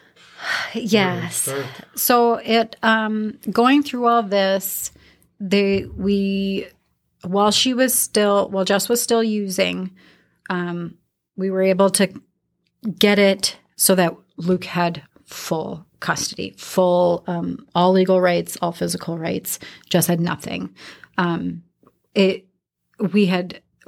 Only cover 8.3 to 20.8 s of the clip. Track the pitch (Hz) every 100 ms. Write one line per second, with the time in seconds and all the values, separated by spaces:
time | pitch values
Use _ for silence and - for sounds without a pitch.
8.3 | 202 185 190 185 196 - 240 - 233 226
9.3 | 208 196 180 180 180 185 - _ _ _
10.3 | _ - 180 175 170 170 - _ _ _
11.3 | - 190 190 190 185 196 196 190 - _
12.3 | _ _ _ _ _ 220 - 202 202 196
13.3 | 196 - - _ - - 185 165 - _
14.3 | 156 170 180 - 180 170 160 - _ -
15.3 | - - 160 - 156 - - - 156 -
16.3 | - 92 - - - 180 175 175 170 -
17.3 | 170 175 - - 175 180 185 185 185 180
18.3 | 175 175 - 175 - 170 175 - 170 165
19.3 | 180 - - - - - 175 165 170 175
20.3 | - - 180 185 -